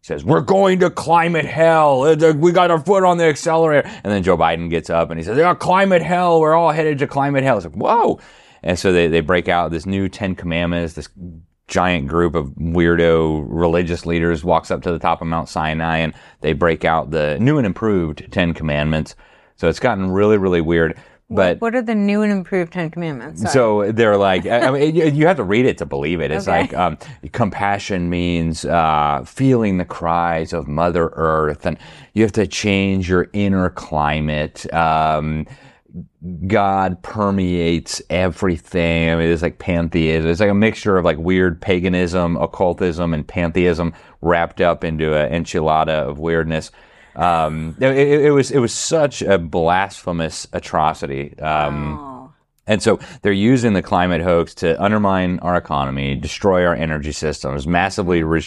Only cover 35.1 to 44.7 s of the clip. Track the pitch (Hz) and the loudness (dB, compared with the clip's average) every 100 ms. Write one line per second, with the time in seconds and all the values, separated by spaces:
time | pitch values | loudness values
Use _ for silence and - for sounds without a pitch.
35.1 | 78 76 78 76 135 - _ _ 87 - | 0 -2 -6 -8 -14 -20 _ _ -20 -20
36.1 | _ 87 85 90 107 98 98 95 90 - | _ -14 -8 0 2 2 2 0 -4 -8
37.1 | 110 101 98 90 87 85 85 - - - | -2 0 0 0 0 0 0 -4 -12 -4
38.1 | 87 92 - 98 85 - 90 85 82 82 | -2 -2 0 -2 -2 -4 -2 0 2 2
39.1 | 82 82 82 85 - - 87 82 85 80 | 2 2 0 -2 -4 -4 -2 0 0 0
40.1 | 80 80 85 104 101 110 107 107 95 85 | 2 0 2 2 4 2 0 0 2 2
41.1 | 78 85 92 92 87 - 90 92 90 90 | 0 0 2 2 0 0 0 2 0 0
42.1 | 90 85 85 82 - 95 85 92 80 85 | 0 0 -2 -4 0 -2 0 -2 -2 -2
43.1 | 80 73 95 85 87 90 82 85 - - | -4 -6 -4 -2 0 2 0 -4 -8 -18
44.1 | _ 82 85 82 - 87 | _ 0 0 0 0 0